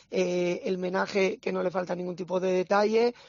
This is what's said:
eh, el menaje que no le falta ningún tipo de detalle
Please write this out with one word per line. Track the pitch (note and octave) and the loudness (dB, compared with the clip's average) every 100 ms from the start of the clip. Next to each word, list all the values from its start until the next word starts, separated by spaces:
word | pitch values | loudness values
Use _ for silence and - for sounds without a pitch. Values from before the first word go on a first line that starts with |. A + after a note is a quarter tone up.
| - | -6
eh, | F#3+ F3+ F3+ F3 F3+ F3+ | -2 0 2 0 0 -2
el | F#3 | -4
menaje | F3+ F#3+ G3 G#3 F#3+ - | -2 -2 0 2 0 0
que | G3 | -4
no | F#3 | -2
le | F#3 | -2
falta | F#3 F3+ F3+ | -2 -4 -4
ningún | F3+ F3 | -6 -6
tipo | F3 F3+ | -2 -2
de | F#3 | 0
detalle | F#3 F3+ G3+ G#3 A3 A#3+ - | 0 2 2 4 4 2 0